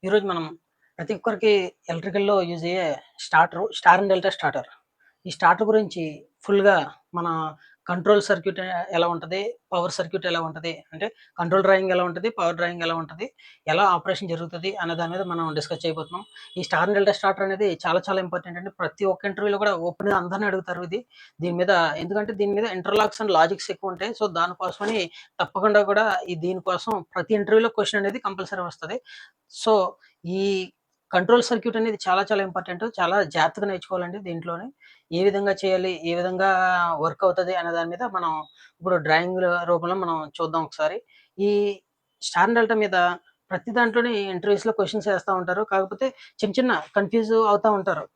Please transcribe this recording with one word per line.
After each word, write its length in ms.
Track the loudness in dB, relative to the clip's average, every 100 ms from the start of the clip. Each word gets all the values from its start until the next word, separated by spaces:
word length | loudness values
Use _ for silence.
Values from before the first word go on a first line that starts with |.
ఈరోజు 220 | 2 2 2
మనం 180 | -4 -6 -10 _ _ _ -14
ప్రతి 160 | -8
ఒక్కరికి 380 | -4 -2 0 4 4 2 -8 -8
ఎలక్ట్రికల్‌లో 480 | -6 -2 0 2 2
యూజ్ 220 | 2 -4
అయ్యే 220 | -4 -2 -2 -4 -8 _
starter, 420 | 2 4 4 2 -6
Star 240 | 2 6 6
and 120 | 6
Delta 200 | 2 2
starter. 360 | -2 -4 -4 -8 -18 _ _ _ _ -14
ఈ 40 |
స్టార్టర్ 380 | 2 4 4 4
గురించి 360 | 2 2 -4 -8 -8 -18 _
ఫుల్‌గా 360 | 0 4 6 4 2 -10 _
మన 140 | -6 -4 -4 -6 -10 _ _ -8
కంట్రోల్ 340 | -4 4 4
సర్క్యూట్ 360 | 4 0 0 -4 -6 -6 -2
ఎలా 160 | 0 2
ఉంటది, 320 | 0 -4 -6 -6 -8 _
పవర్ 220 | -2 -2
సర్క్యూట్ 320 | -4 -4 -4 -2
ఎలా 140 | -2
ఉంటది, 320 | -4 -6 -8 -8 -12
అంటే 180 | -8 -8 -8 _ -6
కంట్రోల్ 280 | 2 2
డ్రాయింగ్ 280 | 6 4 4
ఎలా 100 | 0
ఉంటది, 240 | 0 -2 -4
పవర్ 260 | -2 -2 0
డ్రాయింగ్ 240 | -4 -2
ఎలా 120 | -4
ఉంటది, 320 | -4 -6 -10 -12 _ -20 -14 -2
ఎలా 180 | 2 4
ఆపరేషన్ 420 | 2 -2 -6 -4
జరుగుతది 400 | -6 -8 -6 -8 -6
అనే 180 | -6
దాని 180 | -4 -4
మీద 120 | -4 -4
మనం 180 | -2 -2
డిస్కస్ 280 | -4 -6 -6
చేయబోతున్నాం. 400 | -4 -6 -8 -12 -14 -20 -14
ఈ 100 | -10
Star 200 | -4 0
and 140 | 2 4
Delta 180 | 4
starter 300 | 2 0 0
అనేది 240 | -2 0 0 0
చాలా 240 | 0 0
చాలా 200 | 0 -4
ఇంపార్టెంట్ 380 | -2 -6 -8 -12
అండి. 120 | -12 -6
ప్రతి 300 | -6 -2 -2
ఒక్క 240 | 0 -2
ఇంటర్వ్యూలో 300 | -2 -2 2
కూడా 120 | 2 0
ఓపెన్‌గా 360 | -4 -4 0 0
అందరిని 320 | 0 -2 -2
అడుగుతారు 320 | -2 -4 -8
ఇది, 160 | -6 -8 -10 -20 -20 _
దీని 160 | -4 -2
మీద. 140 | 2 4 4 0
ఎందుకంటే 380 | -4 -2 -2
దీని 200 | -2 0
మీద 140 | 0 -2
interlocks 500 | -4 0 2 2 0
and 120 | 0
లాజిక్స్ 380 | 4 4 2 -8
ఎక్కువ 220 | -8 -8
ఉంటాయి. 180 | -6 -8
So 120 | -2 -2
దానికోసమని 680 | 0 -2 -2 -8 -4 -4 -2 -4 -8 -20 _
తప్పకుండా 440 | -4 0 4 6
కూడా 240 | 6 4 2 0 -2
ఈ 80 | -4
దీనికోసం 560 | -2 -4 -2 -4 -2 -4 -4
ప్రతి 240 | -8 0
ఇంటర్వ్యూలో 360 | 0 6 4 4
క్వశ్చన్ 320 | 0 0 2
అనేది 180 | 0 -2
కంపల్సరీ 440 | -6 -6 -8 -6
వస్తది. 340 | -8 -8 -10 -10 _ -20 -20 _ _
So 200 | -6 2 4 2 -4 _ _ -8
ఈ 80 | -2 0 0 -4 _ _ _ _
కంట్రోల్ 320 | -2 4 2
సర్క్యూట్ 340 | 2 -2 -2 -2
అనేది 200 | -2 -2
చాలా 220 | 0 0
చాలా 200 | 0 -2
ఇంపార్టెంట్, 420 | -2 -6 -8 -8 -8
చాలా 240 | -2 0 2
జాగ్రత్తగా 420 | 0 2 0 0 -4
నేర్చుకోవాలండి. 500 | -4 -4 -6 -4 -8
దీంట్లోనే 460 | -8 -8 -6 -8 -10 -16 -20 _ _
ఏ 100 | 2
విధంగా 280 | 2 2 0
చేయాలి, 380 | 0 0 0 0 -4
ఏ 80 | -4
విధంగా 340 | -2 -2 0 2 4 2 2 0 0
వర్క్ 240 | -2 2
అవుతది 300 | 2 2 0 -2
అనే 140 | -2
దాని 180 | -2 -4
మీద 140 | -4 -6
మనం 220 | -4 -4 -4 -8 _ -20
ఇప్పుడు 220 | _ 0 0
డ్రాయింగ్ 420 | 2 2 2 0 0 0 2
రూపంలో 300 | 0 0 -2
మనం 200 | -2 -4 -6
చూద్దాం 300 | -6 -4 -2
ఒకసారి. 340 | -4 -2 -2 -2 -12 _ _ -2
ఈ 120 | 0 2 0 -4 _ _ _ _
Star 220 | -4 2
and 120 | 4 4
Delta 200 | 4 2
మీద 200 | 2 2 2 0 _ _ _
ప్రతి 200 | -8 -4
దాంట్లోనే 400 | 0 2 2 0 0 -2
ఇంటర్వ్యూస్‌లో 460 | -4 0 2 2
క్వశ్చన్స్ 360 | 0 0 0 0
వేస్తా 240 | -2 0
ఉంటారు. 280 | -2 0 -2
కాకపోతే 420 | 0 0 0 -2 -4 -4 -20 _
చిన్న 160 | -2
చిన్న 180 | 2 2 0 0
కన్ఫ్యూజ్ 400 | -2 2 0 2 2
అవుతా 260 | 4 4 4
ఉంటారు. 340 | 2 0 -4 -6